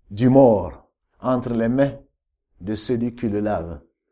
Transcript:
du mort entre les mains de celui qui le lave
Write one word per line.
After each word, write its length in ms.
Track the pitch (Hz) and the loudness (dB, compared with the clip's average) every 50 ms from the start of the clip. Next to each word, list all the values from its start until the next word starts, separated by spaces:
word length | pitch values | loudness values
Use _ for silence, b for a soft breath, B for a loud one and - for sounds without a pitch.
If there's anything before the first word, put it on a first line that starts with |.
| _ - | _ -12
du 200 | 104 104 123 127 | -4 0 2 4
mort 600 | 131 135 135 117 107 95 87 82 - - _ _ _ _ _ _ _ - | 6 8 8 6 6 2 -2 -6 -12 -16 _ _ _ _ _ _ _ -8
entre 340 | - 127 131 123 127 123 117 | -4 -2 -2 -2 -4 -4 -4
les 160 | 113 113 117 | -2 -2 0
mains 240 | 127 135 139 139 117 - - _ _ _ _ _ _ _ _ _ _ - | 0 0 0 0 -2 -8 -20 _ _ _ _ _ _ _ _ _ _ -14
de 140 | 90 104 107 | -10 -8 -6
celui 380 | 104 - - 127 113 117 123 120 | -6 -4 -4 -4 -2 -4 -6 -6
qui 140 | - 120 | -6 -6
le 140 | 110 101 104 | -4 -4 -2
lave 400 | 104 107 101 85 82 85 82 78 - _ _ _ _ _ | -4 -4 -4 -4 -6 -8 -12 -14 -18 _ _ _ _ _